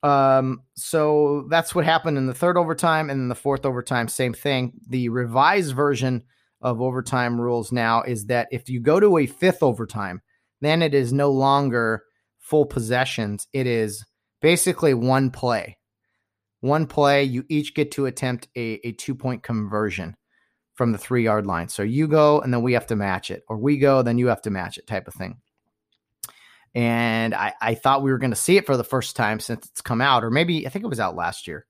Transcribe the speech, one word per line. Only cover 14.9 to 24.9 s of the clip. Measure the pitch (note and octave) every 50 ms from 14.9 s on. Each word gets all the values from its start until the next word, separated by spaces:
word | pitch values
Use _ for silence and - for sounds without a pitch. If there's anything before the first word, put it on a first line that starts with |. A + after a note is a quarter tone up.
| C3+
one | A#2+ A#2 B2+ C3 C3 C3+ C3
play. | B2 - - B2 A#2 G#2 F2+ - - _ _ _ _ _ _ _ _ _ _ _ _ _ _ _ _ _
One | - C3 C#3+ D#3 D#3+ D3+
play, | - - D3 C#3+ C#3+ C#3+ C#3+
you | C3+ B2 B2 B2+ _
each | D#3 D3 D3 D3+ -
get | - D3 D3
to | - - C#3
attempt | C3 B2 - - B2+ B2 A#2 - _ _
a, | B2+ A#2+ A2+ A2 - - A#2
a | A2
two-point | - - - C3+ B2+ - C3 B2 A2 -
conversion | - A#2+ A2 G#2+ G2+ G2+ G#2+ G#2+ G#2 E2+ F2+ F2+ E2 - _ _ _ _ _ _ _ _ _ _ _ _
from | - B2+ A#2
the | A2 G2
three-yard | - - B2+ B2 A2+ A2+ G#2+ G#2+ G#2
line. | G2+ F2+ E2 E2+ -
So | - -
you | G2+ G#2+ A#2+ C#3 D#3 D3+
go, | D3 D#3 D3+ D3+ D3 D3+
and | - C3 B2
then | A#2+
we | A#2 B2+ A#2+
have | A#2+ - -
to | A#2
match | G#2 G2+ G2 F#2 F#2 - -
it. | - F2 _ _
Or | A2 G#2+
we | A2+ C#3 D3 C#3
go, | C#3 C#3 C3+ C3
then | B2+ A#2 A#2 A#2+
you | B2 B2
have | A2+ - -
to | G#2+
match | G2+ F#2+ F2+ - - -
it | -
type | -